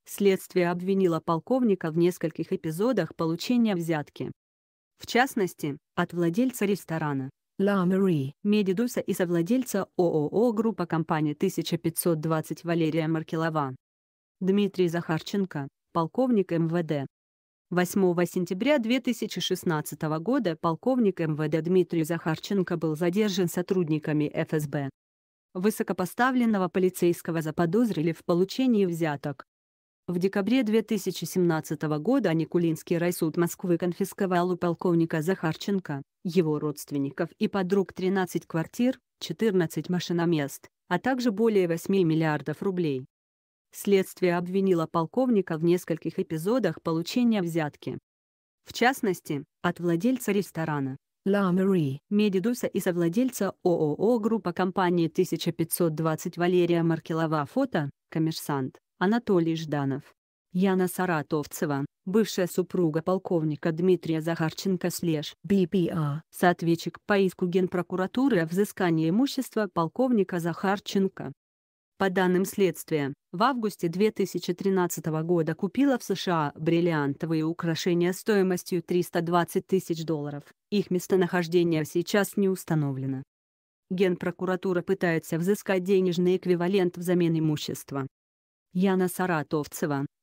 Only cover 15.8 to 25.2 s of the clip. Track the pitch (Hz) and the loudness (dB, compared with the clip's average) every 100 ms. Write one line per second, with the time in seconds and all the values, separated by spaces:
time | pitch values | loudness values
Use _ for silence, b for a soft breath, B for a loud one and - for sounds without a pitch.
15.8 | _ 170 165 - 254 220 185 170 165 175 | _ -4 -2 0 2 2 2 0 0 0
16.8 | 160 147 135 _ _ _ _ _ - 180 | -2 -4 -4 _ _ _ _ _ -4 -2
17.8 | 180 202 185 175 175 185 175 185 247 302 | 0 2 2 2 0 0 -2 0 2 2
18.8 | 220 262 254 233 214 180 - 185 185 156 | 2 0 0 -4 -4 -4 -4 -2 -2 -2
19.8 | - 151 156 156 165 277 190 160 170 165 | -4 -6 -4 -2 0 0 0 -2 -2 -2
20.8 | 247 254 202 175 160 151 156 160 160 185 | 0 2 2 2 -2 -2 0 0 2 2
21.8 | 170 170 156 165 165 160 - 202 175 165 | 2 0 -2 -2 -2 -4 -2 -2 0 -2
22.8 | 160 151 175 190 214 180 175 185 175 185 | -2 0 0 2 0 0 -2 -2 0 0
23.8 | 160 156 - 151 147 - 160 156 151 147 | 0 -2 0 -2 0 -2 -2 -2 -2 -6
24.8 | 139 - _ _ | -6 -10 _ _